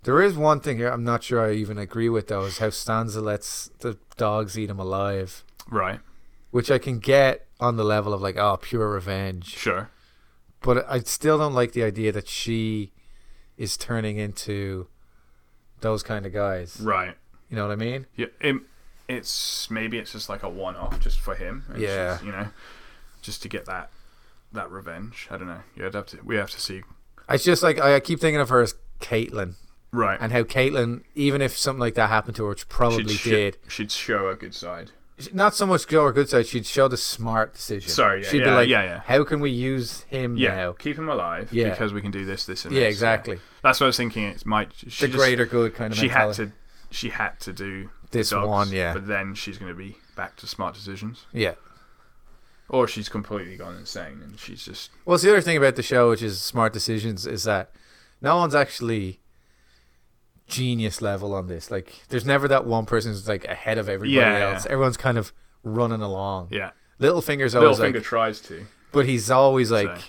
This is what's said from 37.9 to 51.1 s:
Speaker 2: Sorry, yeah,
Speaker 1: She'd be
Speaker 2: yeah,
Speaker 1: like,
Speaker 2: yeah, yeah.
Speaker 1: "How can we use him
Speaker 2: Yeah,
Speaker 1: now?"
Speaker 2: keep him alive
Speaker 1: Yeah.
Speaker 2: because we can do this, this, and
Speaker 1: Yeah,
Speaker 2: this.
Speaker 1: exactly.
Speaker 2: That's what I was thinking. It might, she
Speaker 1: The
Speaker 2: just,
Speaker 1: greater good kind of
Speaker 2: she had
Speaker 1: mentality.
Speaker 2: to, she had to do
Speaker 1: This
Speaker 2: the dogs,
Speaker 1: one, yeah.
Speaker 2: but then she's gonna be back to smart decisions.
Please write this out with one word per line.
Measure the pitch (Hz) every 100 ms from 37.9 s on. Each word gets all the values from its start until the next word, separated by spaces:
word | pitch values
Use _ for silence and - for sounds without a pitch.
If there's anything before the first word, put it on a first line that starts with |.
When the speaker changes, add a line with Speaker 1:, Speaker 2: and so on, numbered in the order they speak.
Speaker 2:
Sorry, | - 107 95
yeah, | 98
Speaker 1:
She'd | 147
be | 120
Speaker 2:
yeah, |
Speaker 1:
like, | 113 123
Speaker 2:
yeah, | 113
yeah. | 95 82
Speaker 1:
"How | - 127
can | - 151
we | 143
use | 120 127 135 117 -
him | - 135 123 117
Speaker 2:
Yeah, | 120 92
Speaker 1:
now?" | 90
Speaker 2:
keep | 87 147 151
him | 160
alive | 127 85 85 -
Speaker 1:
Yeah. | 113 110
Speaker 2:
because | 92 107
we | 101
can | 101
do | 98
this, | 98 98 -
this, | 92
and | -
Speaker 1:
Yeah, | 135
Speaker 2:
this. | 113
Speaker 1:
exactly. | 107 113 110 113 90 - -
Speaker 2:
That's | - -
what |
I | 135
was | 120
thinking. | 117 110
It | 104 87 -
might, | 107 104
she | - -
Speaker 1:
The | - 139
Speaker 2:
just, | 131
Speaker 1:
greater | 135 123
good | 113 120 113
kind | 107 110
of | 107
Speaker 2:
she | 135
had | 131 107
Speaker 1:
mentality. | 104 107
Speaker 2:
to, | - - - - -
she | 117
had | - 107 -
to | -
do | 90 98 95 98 - -
Speaker 1:
This | - -
Speaker 2:
the | 101
dogs, | 104
Speaker 1:
one, | 101 101
yeah. | 95 87
Speaker 2:
but | 98 98
then | 101 98
she's | 95 - 98
gonna | 95
be | 87 98 117 _ -
back | 90 -
to | -
smart | - 92
decisions. | 90 101 95 104